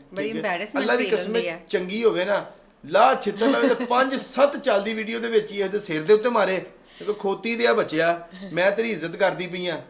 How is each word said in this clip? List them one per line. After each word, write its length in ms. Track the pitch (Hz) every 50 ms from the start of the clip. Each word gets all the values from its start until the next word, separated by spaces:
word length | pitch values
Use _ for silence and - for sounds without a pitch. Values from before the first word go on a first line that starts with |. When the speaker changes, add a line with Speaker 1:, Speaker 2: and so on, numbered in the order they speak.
| - - 180
Speaker 1:
ਬੜੀ 180 | 196 202 214
Speaker 2:
ਠੀਕ 40 | 226
ਹੈ। 60 | -
Speaker 1:
embarrassment 400 | 220 202 175 170 202 208 - 233
Speaker 2:
ਅੱਲਾ 140 | 208 226 240
ਦੀ 100 | 247 214
Speaker 1:
feel 120 | 190 -
Speaker 2:
ਕਸਮ 160 | - - 190 220
Speaker 1:
ਹੁੰਦੀ 140 | 233 180
ਹੈ। 160 | 175 165 165 - -
Speaker 2:
ਚੰਗੀ 340 | - 190 180 180 202 226 233
ਹੋਵੇ 220 | 220 170 170 185
ਨਾ, 200 | 202 202 175 - - - - - _ _ _ -
ਲਾ 280 | 139 165 196 233 262 262
ਛਿੱਤਰ 320 | 262 - 208 196 202 226
ਲਵੇ 200 | 269 262 233 240
ਤੇ 180 | 254 240 240 254
ਪੰਜ 300 | 240 247 247 262 269 269
ਸੱਤ 420 | 247 - - - 254 277 285 -
ਚੱਲਦੀ 360 | 247 - 254 208 202 196 220 220
ਵੀਡੀਓ 260 | 220 214 202 233 226
ਦੇ 80 | 220
ਵਿੱਚ 240 | 233 226 214 214 214
ਹੀ 100 | 196 202
ਇਹਦੇ 180 | 196 185 196 208
ਸਿਰ 240 | 202 - 160 156 156
ਦੇ 100 | 160 214
ਉੱਤੇ 160 | 214 214 247
ਮਾਰੇ। 300 | 240 220 190 185 190 180 - - - - - - -
ਕਿਉਂਕਿ 220 | - 175 196 208 208
ਖੋਤੀ 360 | - 196 196 190 - 226 233
ਦੇ 120 | 226 233
ਆ 60 | 233 226
ਬੱਚਿਆ, 540 | 214 180 - 151 156 160 170 170 170 - - - - 196 190 151
ਮੈਂ 180 | 170 180 202
ਤੇਰੀ 200 | 202 214 226 233
ਇੱਜ਼ਤ 240 | 214 165 156 165 170
ਕਰਦੀ 320 | 180 196 180 165 156 185
ਪਈ 200 | 170 175 180 180
ਆ, 140 | 175 160 143 -